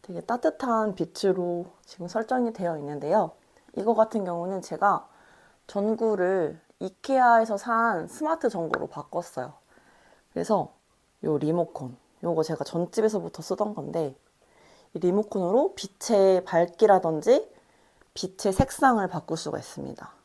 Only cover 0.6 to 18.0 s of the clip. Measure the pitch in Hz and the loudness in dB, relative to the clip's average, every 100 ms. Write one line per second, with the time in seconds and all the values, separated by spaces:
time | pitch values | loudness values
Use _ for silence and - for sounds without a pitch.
0.6 | 254 226 214 190 165 - 196 180 175 175 | -2 0 0 -2 -6 -2 0 0 -2 -4
1.6 | 180 _ _ - 175 220 220 254 233 220 | -8 _ _ -14 -6 -6 -2 0 0 -2
2.6 | 175 156 143 147 143 208 175 - _ _ | -4 -4 -8 -8 0 0 0 -6 _ _
3.6 | _ - 208 220 220 226 185 170 175 190 | _ -4 0 2 2 0 -4 -4 -4 -6
4.6 | 180 165 202 180 - _ _ _ _ _ | -8 0 2 2 -4 _ _ _ _ _
5.6 | - 202 208 220 226 202 180 190 160 160 | -8 -2 -2 0 0 2 2 2 0 -6
6.6 | _ _ 285 _ - 262 247 233 220 202 | _ _ -12 _ 0 4 6 6 4 -4
7.6 | 240 226 226 185 170 - 302 330 240 190 | -2 0 2 0 -6 -6 -4 0 -2 -2
8.6 | 160 - 147 - - 170 170 - 127 - | -4 -4 -4 -10 -8 -8 -8 -10 -10 -14
9.6 | _ _ _ _ _ _ _ 170 175 202 | _ _ _ _ _ _ _ -8 -2 -2
10.6 | - _ _ _ _ _ 156 147 147 175 | -2 _ _ _ _ _ -2 0 0 0
11.6 | 165 - 131 127 _ _ 170 160 160 156 | -2 -6 -12 -14 _ _ -4 -2 -2 -4
12.6 | 156 170 175 - 220 214 170 - - 180 | -4 -4 -4 0 0 0 -6 -12 -8 -4
13.6 | 208 208 139 165 147 135 _ _ _ _ | -4 -4 -6 -4 -6 -8 _ _ _ _
14.6 | _ _ _ - 180 196 214 196 175 226 | _ _ _ -2 2 2 0 -2 2 2
15.6 | 359 - - _ - 208 190 185 - 170 | 2 -4 -14 _ 2 6 6 6 2 2
16.6 | 175 - 214 185 180 156 190 277 - - | 2 4 6 6 4 -2 4 4 2 -18
17.6 | _ _ _ _ | _ _ _ _